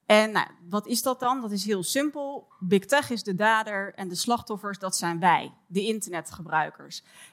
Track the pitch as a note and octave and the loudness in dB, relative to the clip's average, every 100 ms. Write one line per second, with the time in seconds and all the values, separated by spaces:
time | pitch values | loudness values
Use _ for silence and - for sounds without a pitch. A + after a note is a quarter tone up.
0 | - G#3+ G#3+ G#3 - - F3 G#3 G#3 A#3 | 4 4 6 0 -2 -6 -6 -6 -2 -2
1 | C4 B3+ B3 C4 A3+ G3+ G3+ G3 E3 C4+ | 0 -2 -2 -2 -2 -4 -2 -2 0 0
2 | D4 D4 C#4 C#4+ - - F3+ G3 G3 C#4 | -2 -4 -8 -10 -16 -8 2 2 4 2
3 | C#4 A#3 G#3 F#3 G#3+ A3 G#3+ G3+ G3 - | 2 -6 -4 0 2 2 0 -4 -6 -8
4 | F#3 F3 - A#3 - G#3 G#3 F#3+ F#3+ - | -8 -4 -2 -2 -2 -8 -8 -8 -4 -2
5 | E3+ E3+ F3+ D#3 C#3 - - F3+ G#3 A3 | -2 2 4 4 2 -14 -6 -2 0 -2
6 | F#3 E3+ D#3+ - D#3+ D#3 D#3 - C#3+ - | -2 -8 -8 -12 -2 0 0 -6 -16 -16
7 | _ - - | _ -20 -18